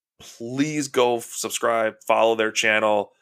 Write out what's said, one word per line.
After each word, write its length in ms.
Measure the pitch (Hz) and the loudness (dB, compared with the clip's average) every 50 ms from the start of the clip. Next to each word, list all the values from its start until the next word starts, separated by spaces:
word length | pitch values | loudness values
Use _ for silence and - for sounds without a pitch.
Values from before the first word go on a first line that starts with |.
| _ _ _ - | _ _ _ -20
please 680 | - - - - 117 117 127 135 143 156 151 151 143 | -20 -20 -16 -14 -12 -6 -4 -4 -2 -2 -2 -4 -6
go 300 | 135 - 127 123 123 120 | -4 0 0 2 2 0
f-, 140 | 117 117 - - | -2 -6 -8 -10
subscribe, 600 | - - 104 - - - 120 117 113 110 110 110 - - | -8 -8 -6 -6 -4 -2 0 0 0 0 -2 -4 -4 -2
follow 300 | - 113 110 110 113 113 | 0 2 4 4 4 4
their 160 | 110 110 110 | 2 0 -2
channel. 600 | 110 - - 110 107 107 110 107 107 104 98 - _ _ | 0 0 2 2 2 2 2 2 2 2 0 -4 _ _